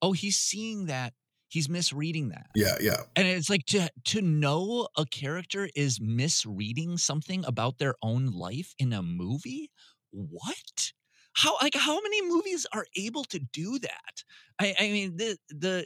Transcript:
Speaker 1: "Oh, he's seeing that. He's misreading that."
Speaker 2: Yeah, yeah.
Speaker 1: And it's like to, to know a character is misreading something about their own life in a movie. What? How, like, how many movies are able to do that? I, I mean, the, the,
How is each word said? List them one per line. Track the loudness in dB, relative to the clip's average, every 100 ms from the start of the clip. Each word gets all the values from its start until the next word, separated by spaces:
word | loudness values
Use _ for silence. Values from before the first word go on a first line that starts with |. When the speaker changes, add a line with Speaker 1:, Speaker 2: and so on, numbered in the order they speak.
Speaker 1:
"Oh, | 0
he's | 0 0 0
seeing | 0 -2 -4 -4 -4
that. | -4 -6 -10 _ _ _
He's | -2 0
misreading | 0 0 0 -2 -2 -2
that." | -6 -2 2
Speaker 2:
Yeah, | 4 4
yeah. | 2 0 0 2
Speaker 1:
And | 4
it's | 2 2
like | 0 2
to, | 2 2 -2 -2
to | 2
know | 4 4 4 2 2 -2 -2 -2
a | -2
character | -2 -4 -6 -4 -4 -4 0
is | 0 2
misreading | 0 0 2 2 0 -4 -4 -2 -2 0
something | 0 0 -2 -2 -2
about | 0 0 0
their | -2 0
own | 0 2 0
life | -2 -4 -6 -8 0
in | 0
a | 2
movie. | 0 -2 -2 -4 -6 -8 -10 _ -20 _ _
What? | -12 -10 -8 -8 -8 -8 -6 -6 -6 _ _ _
How, | 2 2 4
like, | 2 4
how | 2 2
many | 0 0 2
movies | 2 2 -2 -4
are | -6 -6 -6
able | -4 -4 -6
to | -6
do | -6 -6 -6 -4
that? | -6 -10 -14 -18 -20 -20 _ 0
I, | 2 4
I | 2
mean, | 2 0 -2
the, | -2 -4 _
the, | -4 0 0